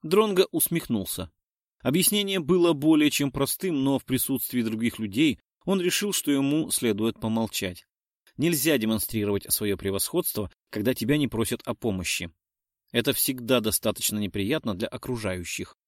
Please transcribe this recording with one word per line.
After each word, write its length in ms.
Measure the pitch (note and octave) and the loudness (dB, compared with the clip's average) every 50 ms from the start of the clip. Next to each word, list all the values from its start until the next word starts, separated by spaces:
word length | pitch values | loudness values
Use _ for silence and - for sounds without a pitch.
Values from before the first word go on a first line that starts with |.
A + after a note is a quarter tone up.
| - | -2
Дронго 440 | D#3+ E3+ G3+ A3 G#3+ G3 F3+ F#3 - | 2 2 4 4 4 4 2 2 2
усмехнулся. 800 | - E3 - - E3+ E3 - - A#2+ G#2 F#2 - - - F2+ E2+ _ _ _ _ _ _ _ _ _ _ - | 2 -2 0 0 0 -2 0 0 -2 -2 -2 -4 -6 -8 -8 -10 _ _ _ _ _ _ _ _ _ _ -2
Объяснение 580 | C3 C3 F3 F3 - G3+ G#3 G3+ G3 G3 F#3+ | 2 2 4 4 4 2 2 0 0 -2 -2
было 320 | D#3 B2 F3 F#3 E3+ E3+ E3 | 2 2 4 4 6 4 4
более 380 | C#3 C#3 D#3 D#3+ D3+ D3+ D3 | 4 6 6 6 6 6 4
чем 200 | - - C#3+ C#3 | 4 2 -2 -2
простым, 540 | A#2+ C#3 C#3 B2+ - - - F#3+ E3 C#3 C3+ | 0 -2 -2 -2 -2 -4 -2 -2 0 2 2
но 140 | C3+ C#3 C3 | 2 2 0
в 80 | - | 0
присутствии 560 | - C3 B2+ - - C#3 B2 - - - B2 A2+ | 0 -2 -2 0 0 -2 -4 -4 -2 -2 0 0
других 360 | A2 A2 G#2+ A2+ A#2 - - | 0 -2 0 -2 -2 -2 -2
людей 420 | A2 G#2 G2 A2+ D#3 D#3 A#2+ - _ _ _ _ _ | -6 -4 0 2 2 2 2 -2 _ _ _ _ _
он 140 | - F#3+ G3 | 0 0 2
решил, 320 | F3 F3+ - - G#3 G#3 F#3+ | 2 0 0 0 -2 -2 -2
что 180 | - - - | -2 0 2
ему 400 | C#3+ C#3 C#3 C#3 D3 D#3 D#3 B2+ | 2 2 2 2 2 0 0 0
следует 500 | - - - A#2 G#2 G2 G#2+ A2+ A2+ - | -2 0 0 0 0 2 0 -2 -2 -2
помолчать. 680 | - A2 A2 A2+ A2+ A2 - - - F#2 F2+ - - _ _ _ _ _ _ _ _ _ _ - | -4 -2 0 0 -2 -2 -4 -4 -6 -6 -8 -10 -18 _ _ _ _ _ _ _ _ _ _ -2
Нельзя 400 | C#3 E3+ E3+ D3 B2 D#3+ D#3 C3 | 0 0 2 2 2 2 2 2
демонстрировать 760 | G#2+ A2 A2 G#2+ - - - A2+ G#2 G2+ G2+ G2 - - - | 2 2 0 0 -2 -2 -2 -2 0 0 0 -2 0 -2 -2
свое 240 | - A2 G#2 G2 | -2 0 -2 -2
превосходство, 720 | F#2 - G2 G2 G2 - - - E3+ F3+ - - - G#2+ F2 _ _ _ _ | -2 -2 -4 -2 -2 -4 -2 -2 -2 -2 -2 -4 -6 -6 -8 _ _ _ _
когда 240 | - G#2+ G#2 A#2+ B2+ | -6 -2 0 0 0
тебя 240 | - - A2 C#3+ D3+ | 0 0 0 2 2
не 100 | D3 A#2+ | 2 0
просят 320 | - A2 A2+ - A#2+ A#2 - | 0 -2 -2 -2 -4 -6 -6
о 80 | - A#2 | -8 -8
помощи. 580 | - - A#2+ G2 F#2 F2+ - - - F2 E2+ _ _ _ _ _ _ _ _ _ _ _ _ - | -4 -4 -4 -2 -2 -4 -4 -4 -4 -6 -8 _ _ _ _ _ _ _ _ _ _ _ _ -2
Это 200 | A#2+ A#2 C#3 C3 | 0 0 2 0
всегда 480 | - - - C3+ B2+ A#2+ A2+ B2+ B2 | 0 0 -2 -2 -4 0 2 2 2
достаточно 560 | G#2+ G#2+ G2 - - A2 G#2 - - - G#2+ G#2+ | 2 0 -2 0 -2 -2 -2 -2 -2 -2 -2 -2
неприятно 560 | G#2 F#2+ - G#2 G2 G2 C#3 - - A#2 G2 | -4 -2 -2 -2 -2 -2 -2 -2 -2 -4 -4
для 140 | F2 A2 - | -4 -4 -6
окружающих. 880 | - - - - B2+ A#2 G#2+ G2+ F#2 F2+ F2 - - - - - - _ _ | -6 -8 -6 -6 -6 -4 -4 -4 -4 -4 -6 -8 -8 -8 -8 -10 -12 _ _